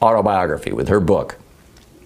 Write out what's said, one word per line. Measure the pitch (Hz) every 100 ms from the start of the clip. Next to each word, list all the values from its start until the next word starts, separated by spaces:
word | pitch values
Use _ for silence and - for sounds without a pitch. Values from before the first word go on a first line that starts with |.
autobiography, | 113 113 101 98 87 76 -
with | 53 67
her | 101
book, | 85 95 - - - - _ - _ -